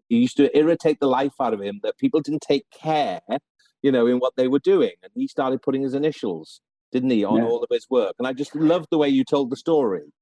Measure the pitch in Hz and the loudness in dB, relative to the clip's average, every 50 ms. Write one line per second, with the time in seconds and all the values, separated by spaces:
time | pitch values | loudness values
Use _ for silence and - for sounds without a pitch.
0 | _ - 120 117 123 127 - - 143 131 - 143 151 160 170 160 - 160 151 - | _ -2 0 2 2 2 2 2 2 4 4 4 4 2 2 2 2 0 0 0
1 | - 135 131 127 139 143 - - 131 120 113 101 98 101 101 101 - 107 - _ | 0 0 0 0 0 -2 -4 -4 -4 -4 -4 -4 -6 -8 -8 -8 -6 -8 -6 _
2 | - 135 120 160 151 - 151 151 - - 147 139 - _ _ - - 156 156 151 | -2 -2 0 -2 -2 -2 -6 -6 -2 -2 -2 -2 -2 _ _ -10 -6 -2 -2 -2
3 | 143 110 90 85 - - 113 143 - _ _ _ _ _ _ _ - 139 131 123 | -2 -2 -4 -8 -8 -8 -8 -8 -8 _ _ _ _ _ _ _ 0 2 2 4
4 | 117 120 123 123 127 127 - - 127 127 131 143 - - 196 185 131 107 - - | 4 2 2 2 0 -2 -2 0 0 0 0 0 2 2 2 2 2 0 -2 -6
5 | - - - 247 269 277 - - 135 131 131 131 - - 135 135 139 135 127 139 | -18 -14 -8 -8 -8 -6 -4 -4 -4 -2 -4 -4 -4 -4 -4 -2 -2 -4 -4 -2
6 | 147 156 147 - - 107 87 80 78 - - - _ _ _ _ _ _ - 127 | -2 -2 -4 -4 -6 -6 -6 -8 -10 -16 -20 -20 _ _ _ _ _ _ -4 -2
7 | 127 131 123 107 101 98 113 113 117 117 117 120 120 - 120 117 - - 127 123 | 0 0 2 2 2 2 2 2 2 0 -2 -2 -2 -2 -4 -4 -4 -2 0 0
8 | 110 95 - - 120 131 131 127 143 - - 147 160 151 170 180 160 - - 156 | 0 0 -2 -6 -6 -6 -6 -6 -8 -8 -4 0 2 2 2 2 0 -2 0 0
9 | 147 143 139 135 131 - - 143 139 123 131 - - - 165 151 135 110 92 90 | 2 2 2 2 0 2 0 -2 0 -2 -6 -6 -2 0 2 2 2 2 -2 -4
10 | - - _ _ | -6 -10 _ _